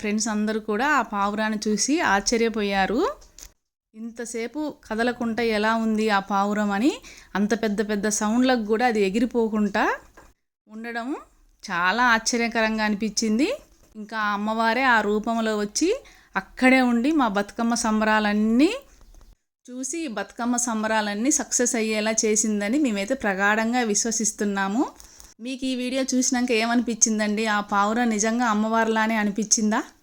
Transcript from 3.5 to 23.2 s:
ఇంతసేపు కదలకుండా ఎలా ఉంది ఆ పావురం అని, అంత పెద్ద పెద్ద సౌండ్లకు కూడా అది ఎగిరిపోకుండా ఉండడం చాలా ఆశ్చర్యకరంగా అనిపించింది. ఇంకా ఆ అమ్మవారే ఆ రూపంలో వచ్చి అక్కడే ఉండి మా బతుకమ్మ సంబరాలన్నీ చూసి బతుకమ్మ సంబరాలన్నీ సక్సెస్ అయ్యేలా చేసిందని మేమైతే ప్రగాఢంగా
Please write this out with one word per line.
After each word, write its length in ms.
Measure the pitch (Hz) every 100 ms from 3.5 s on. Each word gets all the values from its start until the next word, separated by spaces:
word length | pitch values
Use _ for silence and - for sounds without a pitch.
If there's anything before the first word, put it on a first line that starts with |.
| _ _ _ _ 220
ఇంతసేపు 680 | 226 226 233 233 233 285 302 - -
కదలకుండా 540 | 220 240 233 233 226
ఎలా 320 | 233 214 214 226
ఉంది 340 | 226 214 220
ఆ 100 | 202
పావురం 520 | 196 196 202 208 208
అని, 220 | 202 262 466 - - - 185
అంత 280 | 202 226
పెద్ద 260 | 226 208 208
పెద్ద 180 | 214 214
సౌండ్లకు 580 | 208 214 233 254 254 208
కూడా 200 | 220 247
అది 160 | 220
ఎగిరిపోకుండా 840 | 190 202 240 240 226 214 208 - 302 539 - - - _ _ _ _
ఉండడం 400 | 214 233 233 240 311 640 _ _ _
చాలా 400 | - 175 180 214
ఆశ్చర్యకరంగా 800 | 247 226 226 240 233 233 220 220 214
అనిపించింది. 600 | 202 220 208 220 214 330 571 - _ - 214
ఇంకా 220 | 208 226
ఆ 160 | 208
అమ్మవారే 500 | 202 214 220 226 233
ఆ 180 | 269 233
రూపంలో 560 | 208 214 214 226 220 214
వచ్చి 320 | 208 - 330 523 - - _ -
అక్కడే 460 | - - 254 262
ఉండి 300 | 247 233 247
మా 160 | 320 240
బతుకమ్మ 460 | 196 202 - 233
సంబరాలన్నీ 1000 | 233 233 214 214 214 214 208 214 226 320 508 - - - - - - _ _ -
చూసి 380 | 247 262 339 320
బతుకమ్మ 480 | 214 202 - 240 240
సంబరాలన్నీ 760 | 247 220 214 220 208 202 247
సక్సెస్ 440 | 302 254 - 247 240
అయ్యేలా 360 | 220 214 214 220 220
చేసిందని 520 | 214 226 208 202 269
మేమైతే 360 | 285 202 196
ప్రగాఢంగా 680 | 269